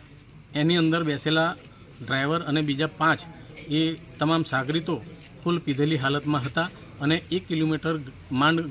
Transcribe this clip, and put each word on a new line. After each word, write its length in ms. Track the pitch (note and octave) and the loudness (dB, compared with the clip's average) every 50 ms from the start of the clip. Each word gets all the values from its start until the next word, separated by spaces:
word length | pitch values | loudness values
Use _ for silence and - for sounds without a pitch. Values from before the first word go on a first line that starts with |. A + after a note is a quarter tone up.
| - - - - - - - - - - - | -20 -20 -20 -20 -20 -20 -20 -20 -16 -8 -2
એની 220 | D3 D3+ E3 F3 F3 | 2 4 4 4 6
અંદર 260 | E3 D#3+ D#3+ E3+ E3 | 4 4 4 2 2
બેસેલા 520 | D3+ C#3+ C3 - D#3 D#3+ D#3+ D#3+ E3+ F3+ - - - - - - - - - B2+ | 0 -2 0 0 2 2 4 2 2 0 -4 -12 -20 -20 -20 -20 -20 -16 -12 -6
ડ્રાઈવર 360 | G#2+ C3 C3+ C3+ C#3+ D#3+ E3+ | -2 -2 0 0 2 0 0
અને 200 | E3+ D3+ C#3+ D#3 | 0 0 0 0
બીજા 260 | D#3 D3 C#3 C3+ D#3 D3+ | 2 0 0 0 0 -2
પાંચ, 320 | - - D#3 D#3+ D3+ - - - - - - - - - - - | 0 2 2 2 2 2 -2 -14 -16 -18 -18 -18 -18 -14 -8 -2
એ 240 | C#3+ D#3 D#3+ D#3+ D#3+ | 0 2 2 0 -2
તમામ 500 | D3+ - - - - D3+ D3+ E3 E3 D3+ | -4 -10 -14 -6 -2 0 2 2 2 2
સાગરીતો 580 | - C#3 C3 C3 C3 D#3 E3+ D#3 F3+ D#3+ A2+ G2+ - - - - - - - - | 0 0 -2 0 0 -2 -2 -2 -2 -4 -4 -4 -10 -16 -18 -20 -20 -14 -6 -2
ફૂલ 160 | F3 F3 E3+ | 0 0 0
પીધેલી 380 | - D3+ C#3 C3 D3 D3+ D#3+ C#3+ | 0 -2 0 2 2 2 2 2
હાલતમાં 440 | C3+ C3+ C#3+ C#3+ C#3+ D3 D3+ C#3 | 2 2 0 0 0 0 0 0
હતા 280 | B2 C#3 - E3+ E3+ F#3 - - - - - - | 0 -2 -2 -2 -2 -2 -4 -12 -18 -18 -10 -2
અને 200 | C#3+ D3 D#3+ F3 - - | 0 0 0 0 0 -2
એક 160 | E3 F#3 F#3 - | -4 -4 -2 -2
કિલોમીટર 520 | F3 D#3 D#3+ D#3 D#3 D3 - D#3+ E3 D#3 C#3 C3 - - - - | -2 0 0 0 0 0 -2 -2 -2 -2 -4 -10 -14 -16 -10 -4
માંડ 300 | C3 B2+ C#3+ D3+ E3 E3 E3 D3 | 0 4 4 4 4 4 0 -2